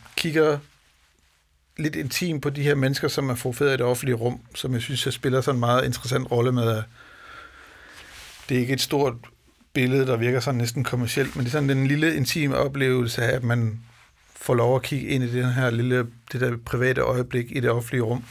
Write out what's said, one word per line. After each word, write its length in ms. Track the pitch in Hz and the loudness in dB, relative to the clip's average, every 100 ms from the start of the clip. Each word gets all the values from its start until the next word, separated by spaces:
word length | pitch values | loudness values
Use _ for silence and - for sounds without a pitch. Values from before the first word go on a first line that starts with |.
| - - | -10 -4
kigger 420 | 165 156 156 143 - _ _ _ _ _ _ _ _ _ _ - | 0 2 4 2 -6 _ _ _ _ _ _ _ _ _ _ -6
lidt 200 | 151 156 | -4 -4
intimt 460 | 139 - 180 151 | -4 -4 -2 -2
på 80 | 147 | -2
de 120 | 143 | 0
her 120 | 143 | 2
mennesker, 340 | 143 131 139 147 | 2 2 0 -2
som 220 | 151 135 | 0 -2
er 40 | |
fotograferet 340 | 117 131 120 143 | -2 -4 0 2
i 20 | 131 | 2
det 100 | 123 | 2
offentlige 280 | 123 135 117 | 0 0 0
rum, 240 | 120 123 - | -2 -4 -10
som 180 | - 135 | -8 -2
jeg 80 | 123 | -2
synes, 220 | 117 131 135 | -2 -4 -4
jeg 60 | |
spiller 280 | - 143 131 | -2 0 2
sådan 160 | 139 127 | 2 2
en 40 | |
meget 240 | 117 123 | 2 2
interessant 460 | 131 123 123 135 127 | 2 -2 -2 -2 0
rolle 220 | 120 123 | 2 2
med, 160 | 123 117 | 2 2
at 120 | 110 110 - - - - - - - - - - - - - - - - | 0 -4 -14 -20 -20 -20 -20 -20 -20 -20 -20 -20 -20 -20 -20 -20 -16 -2
det 80 | 127 | 0
er 40 | |
ikke 120 | 123 | 0
et 80 | 139 | 0
stort 340 | - 143 139 120 - - _ _ _ | 0 2 0 -2 -12 -20 _ _ _
billede, 340 | 139 127 135 131 | 0 2 2 2
der 100 | 117 | 2
virker 240 | 120 127 | 2 0
sådan 180 | 143 123 | 0 0
næsten 260 | 117 143 | -2 -2
kommercielt, 520 | 123 123 120 - 135 - | -2 -2 0 0 -2 -2
men 80 | |
det 60 | 123 | -2
er 20 | |
sådan 160 | 147 139 | 0 2
den 180 | 135 135 | 2 2
lille, 280 | 143 165 | 2 2
intime 420 | 156 127 165 143 127 | 2 0 0 0 0
oplevelse 640 | 139 139 131 127 120 120 | 0 0 2 2 0 0
af, 120 | 120 131 | 0 0
at 80 | |
man 360 | 117 120 113 113 117 - - _ _ - | 0 0 0 -4 -12 -20 -20 _ _ -8
får 180 | - | 0
lov 220 | 123 117 131 | 2 4 2
at 60 | |
kigge 260 | - 139 - | 0 -4 -2
ind 160 | 135 | -2
i 80 | 123 123 | 0 0
den 120 | 123 | 0
her 180 | 123 127 | 2 2
lille, 360 | 117 127 123 120 - - | 2 2 0 0 -8 -10
det 80 | 123 | -2
der 160 | 123 117 - | -2 -2 -4
private 340 | 120 127 123 | 0 2 2
øjeblik 460 | 117 127 123 123 120 139 | 2 0 -2 -4 -4 -2
i 40 | |
det 100 | 123 | 0
offentlige 320 | 117 117 127 | 0 0 -2
rum. 220 | 113 120 - | 0 -2 -6